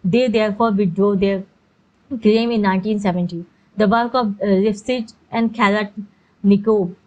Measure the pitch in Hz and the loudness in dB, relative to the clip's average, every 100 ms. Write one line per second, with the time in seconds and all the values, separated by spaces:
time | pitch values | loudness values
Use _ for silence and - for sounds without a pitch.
0 | 185 226 254 214 214 202 226 196 202 165 | 2 2 2 0 0 0 0 2 0 0
1 | 202 202 196 196 196 _ _ _ _ _ | 0 2 0 -2 -8 _ _ _ _ _
2 | _ 262 214 220 233 233 202 190 214 208 | _ 0 2 2 0 0 0 0 -2 -2
3 | 202 175 175 170 175 _ _ - 190 226 | -2 -2 -4 -6 -14 _ _ 0 2 2
4 | 240 254 220 196 202 190 214 208 - 254 | 0 -2 -2 -2 0 2 2 -2 -4 -4
5 | 226 _ _ 226 226 226 202 208 202 - | -6 _ _ -2 -2 0 0 0 -4 -10
6 | - _ _ _ 196 202 214 214 180 180 | -16 _ _ _ 2 2 2 0 -2 -8